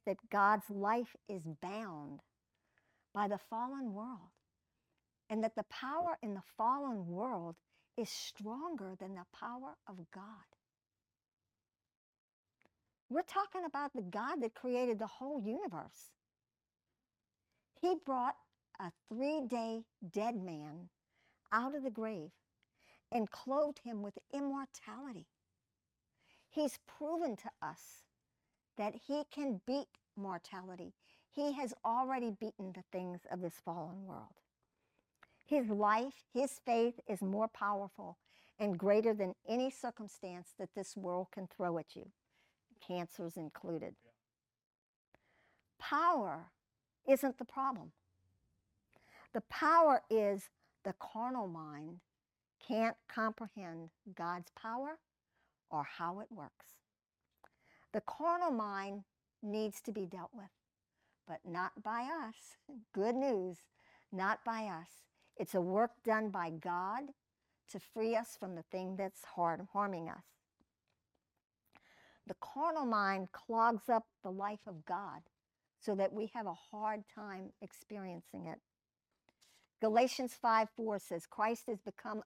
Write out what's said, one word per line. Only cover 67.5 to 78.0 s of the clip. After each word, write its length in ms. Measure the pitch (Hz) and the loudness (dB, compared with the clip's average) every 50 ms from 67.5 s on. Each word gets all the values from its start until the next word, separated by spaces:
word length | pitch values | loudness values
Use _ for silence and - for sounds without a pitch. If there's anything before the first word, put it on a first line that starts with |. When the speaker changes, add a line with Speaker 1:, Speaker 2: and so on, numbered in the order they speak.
| _ _ _ - | _ _ _ -12
Speaker 1:
to 100 | - 185 | -12 -12
free 340 | - - - 226 220 226 233 | -12 -8 -2 0 2 4 4
us 220 | 220 233 - - - | 2 0 -2 -10 -8
from 160 | 202 190 175 | -8 -6 -6
the 100 | 165 - - | -8 -8 -6
thing 260 | - 185 185 185 190 | -6 -4 -4 -4 -2
that's 280 | 190 190 190 - - - - - | -2 -4 -4 -4 -10 -18 -10 0
hard, 320 | 180 170 165 160 - 208 - | 2 2 2 2 0 -4 -2
harming 360 | - 202 202 202 185 165 165 - | 0 0 0 2 0 -4 -4 -6
us. 160 | - - - _ _ _ _ _ _ _ _ _ _ _ _ _ _ _ _ _ _ _ _ _ _ _ _ _ _ _ _ _ _ - _ _ - - - - - _ _ | -8 -10 -16 _ _ _ _ _ _ _ _ _ _ _ _ _ _ _ _ _ _ _ _ _ _ _ _ _ _ _ _ _ _ -20 _ _ -20 -20 -20 -20 -20 _ _
The 100 | - 185 - | -10 -8 -8
carnal 460 | - - - 277 311 339 320 311 269 | -8 -8 -2 2 2 4 4 4 4
mind 460 | 233 220 208 202 190 196 190 185 - | 4 6 6 6 6 4 2 0 -4
clogs 560 | - - - - 226 226 226 240 233 202 - - | -8 -14 -6 0 4 8 8 8 6 4 4 4
up 180 | 233 226 - _ _ _ | 4 4 4 _ _ _
the 80 | - 185 | -6 -6
life 360 | 185 196 196 208 214 202 - | -4 -2 -2 -4 -4 -6 -10
of 180 | 214 175 156 - | -12 -12 -12 -6
God 380 | - 180 196 202 165 135 185 - _ _ _ _ _ _ _ _ _ _ _ | -4 -4 -4 -4 -6 -10 -12 -14 _ _ _ _ _ _ _ _ _ _ _
so 140 | - 220 202 | -2 0 2
that 160 | 196 196 - | 4 4 2
we 180 | 202 214 220 - - | 2 0 -4 -4 -4
have 120 | 233 208 | -4 -4
a 80 | 185 165 | -4 -6
hard 480 | - - - 220 208 214 214 214 208 202 - | -8 -12 -14 -8 -2 -2 -2 -2 -2 -6 -12
time 380 | - 214 208 202 190 185 190 202 - - | -14 -12 -10 -10 -8 -10 -10 -12 -12 -14
experiencing 840 | 202 - - - - - 214 202 | -16 -16 -16 -18 -14 -12 -10 -8